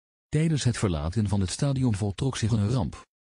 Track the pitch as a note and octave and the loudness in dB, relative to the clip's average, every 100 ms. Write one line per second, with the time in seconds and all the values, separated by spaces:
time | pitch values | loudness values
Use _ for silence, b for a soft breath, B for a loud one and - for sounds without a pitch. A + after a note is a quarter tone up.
0 | _ _ _ D3 E3 D3+ B2 A2+ G#2+ E2 | _ _ _ 0 2 2 0 0 0 0
1 | D2+ F#2 G2+ G#2 F#2 - C#3+ C3+ B2+ G2+ | -2 0 0 0 0 -2 -2 0 0 0
2 | G#2 G2 C3+ - A2 A2+ G2+ B2+ F#2+ - | -2 -2 -4 -2 0 2 2 0 -2 -6
3 | - _ _ | -18 _ _